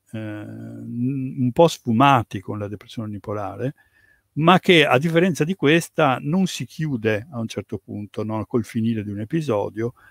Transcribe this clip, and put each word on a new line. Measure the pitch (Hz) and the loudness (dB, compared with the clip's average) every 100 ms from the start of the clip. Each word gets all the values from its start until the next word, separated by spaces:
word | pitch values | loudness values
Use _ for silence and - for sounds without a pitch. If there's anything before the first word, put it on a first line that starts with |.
| _ | _
eh, | 117 | -12
un | 107 107 107 110 113 117 117 117 123 139 131 139 123 | -10 -10 -12 -14 -14 -12 -10 -4 -4 -4 -6 -2 0
po' | 120 170 | 6 4
sfumati | - - 113 139 135 107 104 | 4 0 4 6 6 2 -6
con | - 107 | -8 -8
la | 104 | -8
depressione | 101 - - 110 | -10 -12 -10 -10
unipolare, | 104 - 104 98 98 123 - _ _ _ _ _ | -10 -8 -6 -6 -6 -8 -8 _ _ _ _ _
ma | - 160 180 | 0 4 4
che, | - 170 143 | 6 6 6
a | 131 | 4
differenza | 165 165 185 143 | 2 2 2 2
di | 151 | -2
questa, | 190 139 165 - - 151 127 | 0 2 2 2 0 2 2
non | 143 180 185 | 0 0 0
si | - 127 | -2 -10
chiude | - 156 127 110 104 117 | -8 -6 -2 0 -2 -4
a | 123 | -8
un | 113 | -6
certo | - 101 107 | -8 -8 -10
punto, | - 104 104 - | -10 -12 -10 -8
no, | 107 110 104 | -6 -6 -2
col | 127 | -4
finire | 110 117 113 113 | -2 -2 -2 -2
di | 104 | -6
un | 101 | -8
episodio, | 107 170 151 104 101 101 117 - _ | -6 -4 -2 -2 -2 -4 -8 -8 _